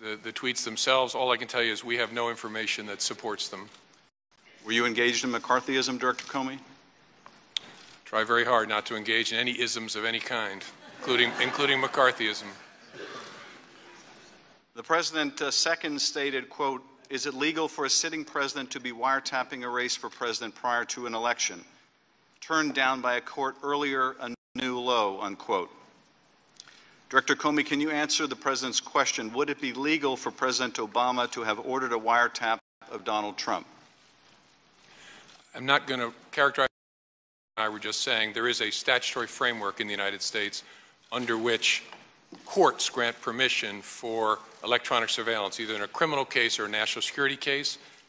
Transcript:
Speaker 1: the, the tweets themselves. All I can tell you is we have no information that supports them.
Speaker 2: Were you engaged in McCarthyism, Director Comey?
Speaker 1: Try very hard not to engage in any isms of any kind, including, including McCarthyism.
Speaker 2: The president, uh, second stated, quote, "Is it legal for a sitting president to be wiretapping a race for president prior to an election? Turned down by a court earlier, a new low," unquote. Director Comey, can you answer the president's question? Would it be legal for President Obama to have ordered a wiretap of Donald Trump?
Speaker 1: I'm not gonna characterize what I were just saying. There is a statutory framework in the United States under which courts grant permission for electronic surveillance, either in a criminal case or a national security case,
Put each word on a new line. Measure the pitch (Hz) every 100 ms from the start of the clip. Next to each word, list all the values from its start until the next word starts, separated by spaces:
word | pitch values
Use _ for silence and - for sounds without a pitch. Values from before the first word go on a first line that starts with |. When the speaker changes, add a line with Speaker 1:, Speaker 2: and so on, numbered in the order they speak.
Speaker 1:
the, | 110 107
the | 113
tweets | 113 127 123
themselves. | 117 110 135 131 127
All | 123 127
I | 120
can | 120
tell | 123
you | 117
is | 107
we | 123 120
have | 110
no | 117 117
information | 113 113 110 107 - 107
that | 98
supports | - 110 117 101 -
them. | 95 101 - - - _ _ _ _ - -
Speaker 2:
Were | 107
you | 113
engaged | 120 117 120 117
in | 127
McCarthyism, | 117 - 127 123 131 127 127
Director | 127 123
Comey? | - 139 131 135 - - _ _ _ - - - - - - - - -
Speaker 1:
Try | - 110
very | 110 117
hard | 117 120 107
not | 107 -
to | 113
engage | 107 113 113
in | 113
any | 123 117
isms | 120 117 113
of | 107 113
any | 113
kind, | - 120 104 98 - - - -
including, | - 120 120 117
including | 123 143 143 135
McCarthyism. | 131 151 127 - 110 107 101 98 - - - - - - - - - - - - - - - - - - - - _
Speaker 2:
The | 117
president, | 113 165 160 160 147 143
uh, | 143
second | - 165 165 160 143
stated, | - 151 139 135 123
quote, | - 143 127 - - -
"Is | 135 147
it |
legal | 131 151 160 151
for | -
a | 135
sitting | - 165 160
president | 143 147 135 143 123
to | 139
be | 123
wiretapping | 113 127 135 - 131 123 135
a | 123
race | 123 123 -
for | 117
president | - 120 107 113
prior | - 123 120 113
to | - 120
an |
election? | 113 120 120 - 87 - - _ _ _ _ _ _
Turned | - 160 151
down | 131 131 131
by | 123 120
a |
court | - - 131 131
earlier, | 143 143 147 135 131 131
a | 123 120 _
new | 127 127 123
low," | 123 120 104 95
unquote. | 101 98 - 98 85 - - _ _ _ _ _ _ - - - - - -
Director | 131 -
Comey, | - 151 151
can | 139 143
you | 151
answer | 147 147 - 151
the | 127
president's | 135 131 131 110
question? | - 147 127 - 110
Would | 120 147
it | 143
be | 135
legal | 120 147 156 139 127
for | 120
President | - 131 123 127 -
Obama | 110 117 123 123 120
to | 120
have | 110 107
ordered | 127 131 127
a | 117
wiretap | 110 117 117 - 113 110 - _ -
of | 117
Donald | 104 107 104 -
Trump? | - 92 - - - _ - _ - - _ _ _ _ - - - - - - -
Speaker 1:
I'm | - 131
not | 143 143
gonna | 127 117 - -
characterize | - 139 131 131 - _ _ _ _ _ _ _ -
what |
I | 110
were | 107
just | 107 107
saying. | 139 117 107
There | 107 120
is | 117
a | 107
statutory | - - 123 - 127 113
framework | - 123 113 101 -
in | 104
the |
United | 104 98 98
States | - 110 104 - - - - _ _
under | 120 120 113
which | 120 113 - - - - - - _ -
courts | - 196 151 - -
grant | 123 120 117
permission | - 117 131 - 107 101
for | - - 117 113 110 104 - -
electronic | 110 120 - 123 110
surveillance, | - 113 113 98 -
either | 110
in | 107
a | 101
criminal | - 160 143 135
case | 131 117 -
or | 104
a |
national | 107 110 123
security | - - 139 135
case, | 147 139 131 - - -